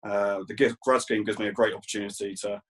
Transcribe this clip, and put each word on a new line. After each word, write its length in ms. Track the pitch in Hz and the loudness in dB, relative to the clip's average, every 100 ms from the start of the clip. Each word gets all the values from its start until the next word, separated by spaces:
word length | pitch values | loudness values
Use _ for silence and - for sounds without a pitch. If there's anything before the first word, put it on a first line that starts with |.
| 101 | -2
Uh, 340 | 101 101 98 95 | 0 2 0 -4
the 60 | |
gi-, 220 | - 131 117 | 2 2 2
grad 180 | - 127 | 2 2
scheme 220 | - 110 | 2 0
gives 160 | 104 104 | 0 -2
me 80 | 104 | -2
a 40 | |
great 220 | 98 110 | 2 0
opportunity 640 | 101 - 107 101 - 101 95 | 0 -6 -6 -6 -6 -8 -6
to 200 | 104 101 _ | -6 -6 _